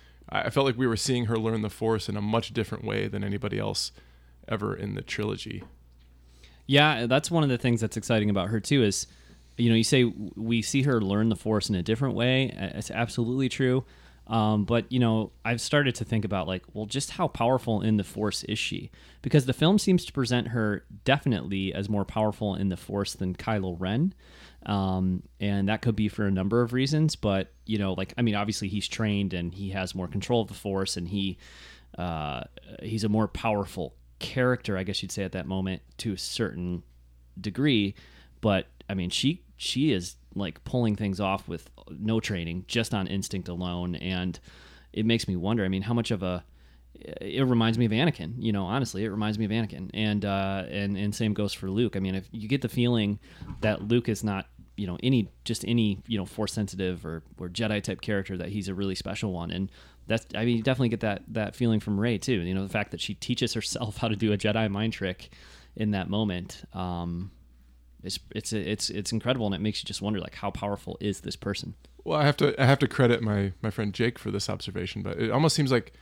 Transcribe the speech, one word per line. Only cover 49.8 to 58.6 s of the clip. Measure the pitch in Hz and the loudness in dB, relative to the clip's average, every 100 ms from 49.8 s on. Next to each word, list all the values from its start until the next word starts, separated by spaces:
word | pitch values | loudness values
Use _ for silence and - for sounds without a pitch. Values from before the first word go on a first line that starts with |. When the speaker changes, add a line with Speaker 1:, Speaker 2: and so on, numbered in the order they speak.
| 92 | -8
Speaker 2:
And, | 104 107 104 101 | -2 0 0 0
uh, | 98 98 98 - | 0 -2 -4 -4
and, | 92 101 98 | -4 -2 -2
and | 104 101 | -2 0
same | 113 | 0
goes | 104 101 | 0 -2
for | - 95 | -4 -2
Luke. | 101 117 98 | 0 0 0
I | |
mean, | 95 95 | -2 -4
if | 92 | -6
you | 117 107 | -10 -2
get | 135 | -2
the | 127 | 0
feeling | 131 120 120 101 104 - - - - | 0 2 2 2 -2 -8 -16 -14 -2
that | 107 104 104 | 0 0 2
Luke | 120 117 | 2 2
is | 107 | -2
not, | 107 98 - - - - | -2 -2 -6 -16 -16 -6
you | 98 | -6
know, | 87 | -2
any, | 127 131 98 - - | 2 2 2 -4 -6
just | 110 - | -4 0
any, | 117 107 95 - | 2 2 0 -4
you | 110 | -4
know, | 92 | -4
Force | - 104 | -4 -4
sensitive | - 101 92 92 87 82 | -2 -4 -2 -4 -4 -6
or, | 82 - - | -8 -10 -12
or | 90 | -8
Jedi | 90 110 104 | -4 -2 -2
type | 98 92 | -2 -6
character, | - 101 95 92 | -2 -2 -2 -6
that | 87 | -4
he's | 104 | -4